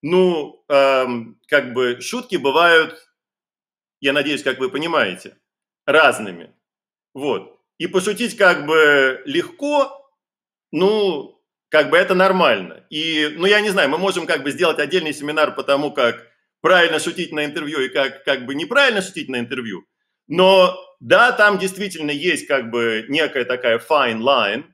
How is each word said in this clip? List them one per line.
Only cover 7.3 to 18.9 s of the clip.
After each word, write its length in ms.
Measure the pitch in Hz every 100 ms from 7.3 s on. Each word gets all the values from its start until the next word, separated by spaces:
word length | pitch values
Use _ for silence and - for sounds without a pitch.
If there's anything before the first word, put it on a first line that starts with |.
| 101 - _ _ _
И 100 | 160
пошутить 500 | 190 185 208 233 -
как 280 | 196 175 147
бы 560 | 160 151 143 131 131 -
легко, 840 | 139 165 - 285 294 269 - _ _ _ _ _ _ _
ну, 720 | 156 185 214 202 156 - _ _ _ _
как 200 | 156 143
бы 80 | 160
это 180 | 190 185
нормально. 680 | 190 185 160 107 92 - _
И, 440 | 151 160 156 151 160
ну, 80 | 185
я 160 | 208
не 80 | 208
знаю, 200 | 196 147
мы 80 | 156
можем 280 | 190 180 165
как 180 | 165
бы 80 | 139
сделать 280 | 139 170 156
отдельный 340 | 156 180 156
семинар 400 | 147 143 156 147 120
по 80 |
тому, 280 | 139 139 147
как 360 | - 123 117 - _ _ _
правильно 380 | 160 180 170 156
шутить 320 | 160 170 165
на 140 | 156 147
интервью 340 | 151 147 151
и 80 | 131
как, 340 | 147 135 -
как 220 | - 135 123
бы 100 | 139
неправильно 460 | 151 247 277